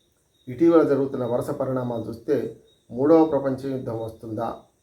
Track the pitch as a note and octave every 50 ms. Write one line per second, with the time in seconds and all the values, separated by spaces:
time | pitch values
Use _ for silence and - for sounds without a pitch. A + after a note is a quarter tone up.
0 | _ _ _ _ _ _ _ _ - C3 B2 - E3+ E3+ E3+ D#3+ D3 C3+ C#3 C3+
1 | C#3 C3 - B2 B2 A2+ A#2+ B2 - - C#3 - C3+ C3 C3 B2+ B2 B2 A#2 A2+
2 | G#2 - A#2 - - - C#3+ B2 A2+ - - - _ _ _ _ _ - A#2 A#2+
3 | C3+ D#3 E3 D#3+ D#3 D#3 C#3 C3+ C3+ C3+ C3 B2+ C3+ C3+ C3+ B2+ B2 B2 A2+ A2+
4 | A2+ A2 - - - A2+ A2 A2 A#2 A#2 - - - _ _ _